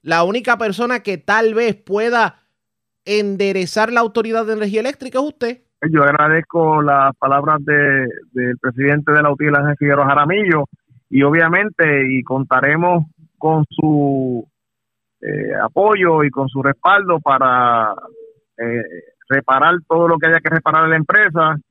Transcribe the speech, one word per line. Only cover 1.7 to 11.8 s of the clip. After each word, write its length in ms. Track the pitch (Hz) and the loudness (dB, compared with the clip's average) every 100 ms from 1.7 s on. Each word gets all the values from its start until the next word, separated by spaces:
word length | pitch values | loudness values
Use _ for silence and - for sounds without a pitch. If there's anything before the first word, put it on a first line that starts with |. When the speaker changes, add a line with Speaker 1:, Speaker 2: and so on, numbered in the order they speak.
| - | -4
Speaker 1:
pueda 640 | - 202 233 240 202 _ _ _ _ _ _ _ - | -6 -4 0 0 -2 _ _ _ _ _ _ _ -4
enderezar 840 | 208 208 196 196 190 180 220 220 | -2 -2 -2 -2 -2 -4 0 0
la 80 | 240 | 2
Autoridad 440 | 226 233 226 226 220 | 0 -2 -2 -2 -2
de 80 | |
Energía 280 | 220 208 220 | -4 -2 -2
Eléctrica 380 | 247 285 254 254 | -4 -8 -6 -4
es 60 | 294 | -6
usted. 360 | - 233 247 _ _ 156 | -6 -8 -8 _ _ -4
Speaker 2:
Yo 120 | 156 | 2
agradezco 800 | 143 151 151 160 - 170 160 156 | 2 2 2 0 -2 -2 0 2
las 340 | 147 139 135 127 | 2 2 2 0
palabras 480 | 135 139 147 151 | -2 0 0 -2
de, 440 | 143 147 143 139 127 - - | 0 0 2 0 -2 -8 -10
del 260 | 127 123 123 | -6 -4 -4
presidente 520 | 131 123 139 147 147 | -6 -2 0 0 2
de 100 | 151 | 2
la 100 | 147 | 2
utier, 240 | 139 151 147 | 0 0 0
Ángel 220 | 147 143 | 0 -2
Figueroa 300 | 147 143 139 | 0 2 2
Jaramillo, 580 | 143 147 196 202 156 139 - _ _ _ | 2 0 0 0 0 -2 -12 _ _ _
y 140 | 135 | 2
obviamente, 880 | 139 165 165 180 208 170 | 2 2 2 0 -2 0